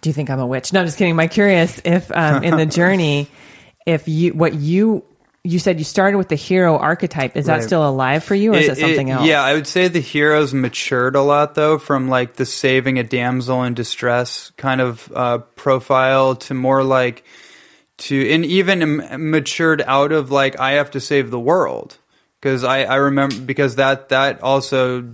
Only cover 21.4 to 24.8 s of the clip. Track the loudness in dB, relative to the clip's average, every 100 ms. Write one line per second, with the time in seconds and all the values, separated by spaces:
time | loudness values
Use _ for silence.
21.4 | 0 0 0 -4 -12 -20 _ _ _ _
22.4 | -2 -2 0 0 0 2 2 2 0 -2
23.4 | -8 -2 -2 2 0 0 0 0 0 -2
24.4 | 0 0 0 -2